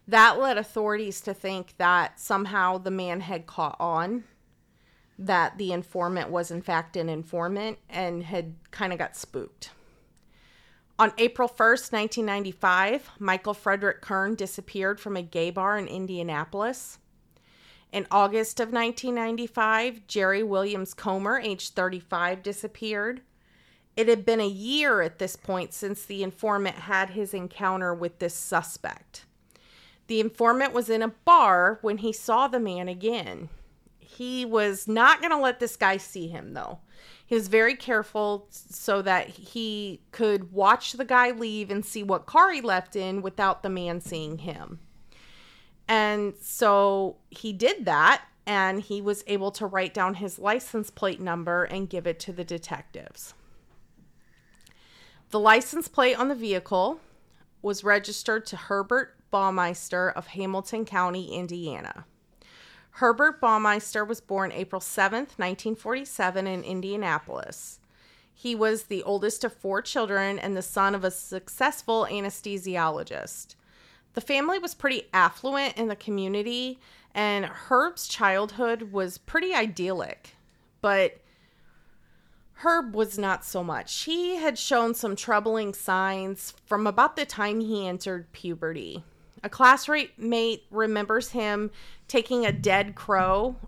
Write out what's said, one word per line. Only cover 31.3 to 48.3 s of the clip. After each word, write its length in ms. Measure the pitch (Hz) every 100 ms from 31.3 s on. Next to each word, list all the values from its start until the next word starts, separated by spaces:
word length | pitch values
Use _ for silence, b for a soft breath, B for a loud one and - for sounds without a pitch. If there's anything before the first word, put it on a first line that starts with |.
| 349 226 180 180 220
when 160 | 214 208
he 140 | 220
saw 360 | 214 - 226 269
the 120 | 247
man 280 | 214 180 180
again. 640 | 180 214 233 175 - 160 - b b _ _
He 460 | - - 247 254
was 420 | 240 220 208 196 -
not 340 | 220 254 302
gonna 180 | 339 302
let 180 | 262 247
this 180 | 240 -
guy 200 | 196 196
see 320 | - 196 165
him, 240 | 170 104
though. 240 | 120 - - - b b b
He 100 | b
was 140 | 226 190
very 260 | 220 226 262
careful 680 | - 220 214 214 208 202 202
s-, 160 | - -
so 300 | - - 202
that 260 | 196 185 -
he 720 | - 190 233 220 208 202 - _
could 420 | - 220 202 180
watch 400 | 190 196 247 -
the 120 | 247
guy 260 | 240 247 247
leave 400 | 233 233 214 202
and 140 | 202
see 180 | 208 226
what 240 | 196 185 -
car 240 | 311 381
he 80 | 311
left 340 | 233 185 -
in 280 | 202 185 196
without 400 | 190 - 196 190
the 80 | 202
man 300 | 185 175 170
seeing 360 | - 165 151 156
him. 420 | 165 143 - 165 - - - b b b b b b b -
And 460 | 220 214 208 202 196
so 760 | - - 220 202 202 196 190 - _
he 220 | - 220
did 320 | 190 247 403 190
that, 360 | 151 165 - -